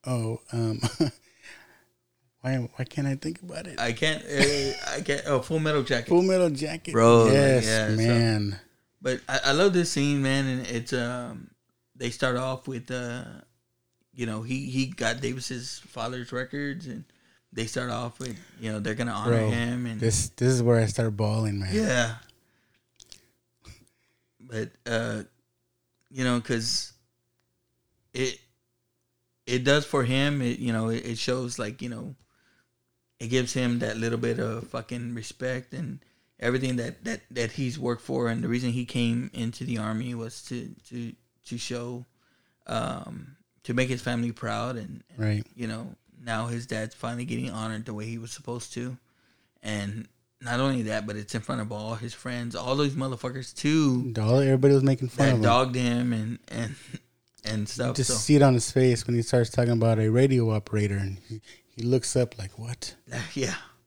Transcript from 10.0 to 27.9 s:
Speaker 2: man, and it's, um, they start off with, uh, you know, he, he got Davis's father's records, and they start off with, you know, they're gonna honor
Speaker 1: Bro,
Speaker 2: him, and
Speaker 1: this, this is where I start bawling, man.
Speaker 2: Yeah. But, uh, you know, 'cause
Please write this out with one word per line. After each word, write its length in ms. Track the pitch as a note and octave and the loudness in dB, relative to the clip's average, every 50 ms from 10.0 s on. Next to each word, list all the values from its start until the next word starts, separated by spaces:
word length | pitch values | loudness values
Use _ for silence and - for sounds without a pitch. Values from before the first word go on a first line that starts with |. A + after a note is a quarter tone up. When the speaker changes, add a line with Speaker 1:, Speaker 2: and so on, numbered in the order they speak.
| C#3 C#3+ C#3+ C#3+ | 2 4 4 2
Speaker 2:
man, 240 | C3+ C3+ C3+ C3+ C#3 | 2 2 2 2 2
and 220 | C3+ B2+ B2+ B2 | 0 -2 -2 -4
it's, 260 | F2+ A#2+ A#2 A#2 - - | -4 -4 -6 -4 -2 -2
um, 560 | B2 A#2+ A#2+ B2 B2 A#2+ A#2+ A2+ F#2 - - _ _ _ _ _ _ _ _ _ | -2 -2 -2 -4 -6 -8 -10 -12 -14 -16 -18 _ _ _ _ _ _ _ _ _
they 140 | C3 C3 A#2+ | -6 -6 -6
start 260 | A#2 - - C3 B2 | -2 0 0 0 0
off 300 | B2 C3 C3 C3 - - | 0 0 -2 -4 -6 -6
with, 240 | - C3 A#2 A#2+ - | -8 -8 -8 -8 -6
uh, 320 | B2+ B2+ B2 A#2+ A#2+ B2 - - - - - _ _ _ _ _ _ _ _ _ _ _ _ _ _ | -6 -6 -6 -6 -8 -8 -10 -12 -16 -18 -20 _ _ _ _ _ _ _ _ _ _ _ _ _ _
you 120 | - A#2+ | -6 -4
know, 160 | A2+ G#2+ G#2+ A2 | -4 -4 -6 -4
he, 220 | A#2 B2+ C3+ C#3 C3+ | -4 -4 -4 -4 -2
he 160 | B2+ C3 C3+ | 0 0 -2
got 360 | B2+ - - A#2+ A2+ A#2+ B2+ | -2 -2 -2 -2 -2 -2 0
Davis's 580 | C3 A#2+ B2+ B2+ B2 - B2+ A#2+ B2 C3+ - - - | -4 -4 -4 -4 -6 -8 -8 -8 -8 -10 -12 -14 -16
father's 440 | - - B2 A2+ A#2+ B2+ B2+ A#2+ - | -16 -10 -8 -6 -6 -6 -8 -10 -6
records, 540 | B2+ B2 C3 B2+ - C#3+ C#3+ C#3+ C#3 F3+ F3 | -6 -6 -6 -4 -6 -6 -6 -6 -6 -8 -10
and 160 | C3 - - - _ _ _ _ _ _ _ _ _ | -10 -12 -12 -14 _ _ _ _ _ _ _ _ _
they 140 | - - A2+ | -6 -6 -6
start 240 | A2 - C3 B2 B2 | -4 -2 -4 -4 -2
off 300 | A#2 A#2 A#2+ A#2+ - - | -4 -4 -4 -6 -8 -8
with, 180 | C3 B2 A2 E2+ - - - - | -10 -10 -10 -10 -14 -20 -18 -8
you 120 | A#2 A2 | -6 -6
know, 80 | G#2+ G#2+ | -4 -2
they're 140 | G#2 A2 G#2+ | -2 -2 -2
gonna 180 | A2+ A#2+ A#2+ | -2 -2 -2
honor 260 | G#2 G2+ G#2 A#2+ A#2 | -2 -2 0 2 2
Speaker 1:
Bro, 120 | A2+ A2 A2 | 4 4 2
Speaker 2:
him, 360 | A#2+ A#2 A#2+ A#2+ B2 B2 B2 | 2 0 0 -2 -2 -4 -4
and 120 | A#2+ A2+ G#2+ | -6 -4 0
Speaker 1:
this, 300 | A2+ A2+ G#2 - - - | 0 2 2 2 -2 -4
this 200 | _ - B2 B2+ | _ 0 2 2
is 120 | C3 B2 | 4 4
where 180 | A#2 A#2+ A#2+ A2+ | 4 6 6 6
I 60 | A2+ | 4
start 320 | G#2 - - A#2 A2+ G#2 | 2 0 0 0 0 0
bawling, 440 | G2+ A2 G#2 G#2+ A2 A2+ G#2+ G2+ G2+ | 0 0 0 2 0 0 0 -2 -2
man. 120 | G2 F#2 F#3+ | -4 0 0
Speaker 2:
Yeah. 420 | G#3+ A3 F#3+ B2+ B2 A#2 A2+ A2+ A2+ - _ _ _ _ _ _ _ _ _ _ _ _ _ _ _ - _ - - _ _ _ _ _ _ _ _ _ - - _ _ _ _ _ _ _ _ _ _ _ _ _ | 0 2 2 2 2 2 0 -2 -10 -16 _ _ _ _ _ _ _ _ _ _ _ _ _ _ _ -20 _ -20 -20 _ _ _ _ _ _ _ _ _ -20 -20 _ _ _ _ _ _ _ _ _ _ _ _ _
But, 300 | A2 B2+ A2+ A2 A2 - _ _ _ | -20 -10 -6 -6 -6 -8 _ _ _
uh, 380 | A#2+ A#2 A2+ A#2 A#2 A2+ G#2+ F#2 - _ _ _ _ _ _ _ _ _ _ _ _ _ _ _ _ C3+ | -4 -2 -2 -2 -2 -4 -6 -8 -12 _ _ _ _ _ _ _ _ _ _ _ _ _ _ _ _ -8
you 80 | C3 B2+ | -4 -2
know, 160 | B2+ B2 A#2+ | 0 0 -2
'cause 540 | A2+ - B2+ A#2 A2+ A#2 - - - - - _ _ _ _ _ _ _ _ _ _ _ _ _ _ _ _ _ _ _ | 0 -2 -2 -2 0 -2 -2 -2 -4 -6 -14 _ _ _ _ _ _ _ _ _ _ _ _ _ _ _ _ _ _ _